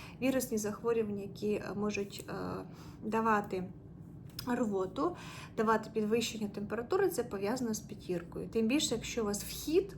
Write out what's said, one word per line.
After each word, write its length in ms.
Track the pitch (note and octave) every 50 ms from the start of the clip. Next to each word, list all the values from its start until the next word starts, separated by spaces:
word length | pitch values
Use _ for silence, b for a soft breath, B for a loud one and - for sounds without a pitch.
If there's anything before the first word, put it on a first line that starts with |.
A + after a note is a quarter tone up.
| B B B B
Вірусні 360 | A#3+ C4+ C4 C4 A3+ - A#3
захворювання, 640 | G#3+ G#3 G3+ G#3 - - A#3 A#3 A3+ A3 G#3 G3+ G3+
які, 300 | G3 G3 - - G3+ G#3
е, 120 | G#3 - - - F#3+
можуть, 500 | G3+ G#3 G#3 G#3 G3+ G3+ G3+ - - - -
е, 40 | G3+ F#3+ F#3+ F3+ F3+ F#3+ - B B B B B B B -
давати 600 | G#3+ G#3+ A3+ A3 A3+ G#3+ G#3 G#3 - G3 F#3 F3+ - - - - - - - - - - - - - - - -
рвоту, 680 | B3+ B3 A#3+ B3 G#3 G3 F#3+ F#3+ F#3 - C4+ D4 F4 E4+ B B B B B B B B
давати 320 | - A3 A3 A3 G#3+ - - -
підвищення 540 | A3 G#3+ G#3 A3 A#3+ A3+ - - A3 G#3+
температури, 640 | G3+ - G#3 G#3 G#3 G#3+ A3+ A#3+ - F#4 F#4+ G4 E4+
це 140 | - B3 A3+
пов'язано 500 | - - G3 G3+ G3+ B3+ B3+ B3 A3+ A3
з 60 | -
п'ятіркою. 680 | - - - - - - F3+ E3+ - - - - F#3
Тим 200 | F3+ - A3+ A3+
більше, 280 | A3 C4 D#4 - - A#3+
якщо 260 | A3+ - - - A#3+
у 40 | A3
вас 180 | G3+ G3+ - -
вхід 520 | - - - - D4+ D#4 F#4+ F#4+ - -